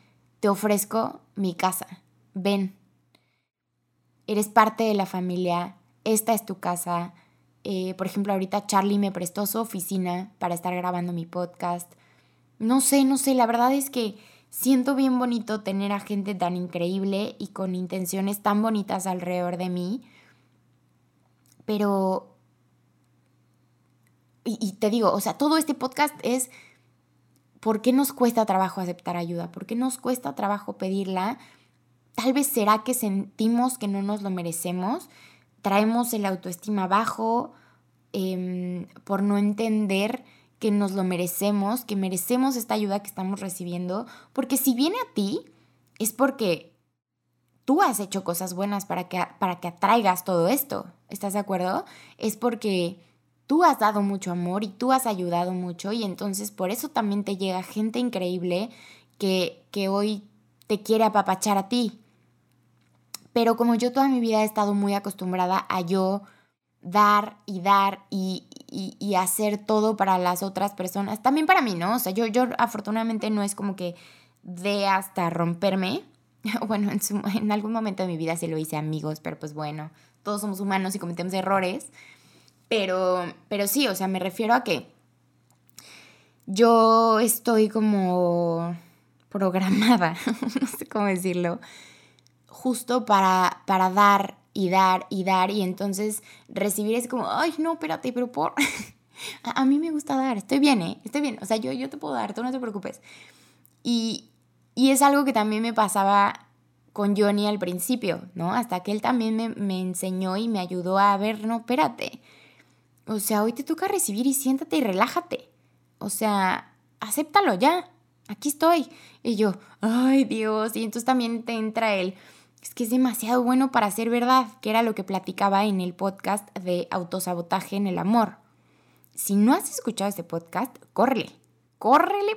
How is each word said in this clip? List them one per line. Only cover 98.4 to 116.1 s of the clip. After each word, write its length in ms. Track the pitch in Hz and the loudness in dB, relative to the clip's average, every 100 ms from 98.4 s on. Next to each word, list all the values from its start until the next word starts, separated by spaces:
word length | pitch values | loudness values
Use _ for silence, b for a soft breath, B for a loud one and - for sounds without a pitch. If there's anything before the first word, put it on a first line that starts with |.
| 156 - | -2 0
<laughs> 880 | 277 - - _ _ - - - | -2 -4 -12 _ _ -16 -16 -10
A, 180 | 240 - | -6 0
a 40 | 269 | 2
mí 140 | 285 | 2
me 120 | 330 | 0
gusta 240 | 302 294 269 | -4 -4 -2
dar, 220 | 262 214 | -2 -4
estoy 220 | 196 277 | -2 2
bien, 220 | 294 240 | 4 4
¿eh? 200 | 170 - | 0 -8
Estoy 160 | 208 285 | -6 -4
bien, 180 | 294 - | -4 -4
o 40 | 190 | -4
sea, 120 | 220 | -2
yo, 160 | 254 | -2
yo 160 | 262 269 | -6 -8
te 80 | 294 | -8
puedo 160 | 302 | -6
dar, 200 | 254 214 | -4 -4
tú 80 | 220 | -6
no 100 | 254 | -6
te 80 | 262 | -6
preocupes. 420 | 240 202 185 - B B B B B B _ _ | -6 -8 -10 -14 B B B B B B _ _
Y, 460 | - 233 226 - - _ _ _ _ - | -2 0 -2 -6 -12 _ _ _ _ 2
y 120 | 269 | 4
es 100 | 269 | 6
algo 240 | 285 285 277 | 6 6 2
que 80 | |
también 280 | 226 214 214 | 2 0 0
me 120 | 233 | 0
pasaba 760 | 220 208 202 196 202 202 - _ _ _ _ _ | 0 2 2 4 4 4 0 _ _ _ _ _
con 200 | - 202 196 | -2 0 4
Johnny 320 | 202 202 208 | 4 4 0
al 120 | 208 | 0
principio, 640 | 180 180 - 247 285 175 - | -4 -4 -2 -2 0 -4 -8
¿no? 200 | 175 170 | -6 -2
Hasta 260 | 226 233 180 | -2 -2 -4
que 120 | 180 | -2
él 80 | 214 | -2
también 340 | 226 247 220 220 | 0 2 0 -2
me, 140 | 226 | -4
me 320 | - 202 185 | -4 -4 -2
enseñó 560 | 185 180 185 185 190 190 | -4 -4 -4 -2 -2 -2
y 100 | 233 | -2
me 120 | 208 | -2
ayudó 380 | 180 185 175 190 | -2 -4 0 4
a 180 | 202 196 | 4 4
ver, 280 | 214 214 220 | 0 -2 -4
"No, 120 | 226 | -4
espérate. 640 | 226 262 294 240 - - b b b b b b _ _ - | -2 0 0 0 -10 -10 b b b b b b _ _ -8
O 120 | 214 | -6
sea, 240 | - 208 | 0 2
hoy 100 | 220 | 0
te 100 | 233 | -2
toca 240 | 269 320 381 | -6 -4 -2
recibir 400 | 392 - 202 262 | -2 -2 0 0
y 60 | |
siéntate 440 | 269 262 269 311 320 | 2 0 0 0 0
y 40 | |
relájate. 680 | 226 185 240 349 - - - _ _ _ _ _ | 0 2 0 0 -4 -10 -10 _ _ _ _ _
O 120 | |
sea, 640 | 208 | -8